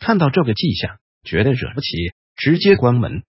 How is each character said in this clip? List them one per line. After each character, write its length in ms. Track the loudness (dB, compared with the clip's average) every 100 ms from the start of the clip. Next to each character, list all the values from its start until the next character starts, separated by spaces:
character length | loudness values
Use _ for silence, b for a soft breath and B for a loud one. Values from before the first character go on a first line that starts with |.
看 180 | 0 2
到 100 | 2
这 140 | 2
个 120 | 0
迹 200 | 0 -2
象， 240 | -4 -6 -12 _ _
觉 220 | -6 0
得 80 | 0
惹 200 | 0 -4
不 80 | -8
起， 60 | -8 -6 -8 -10 _
直 240 | -4 0 2
接 160 | 4
关 220 | 4 4 2
门 260 | -2 -6 -12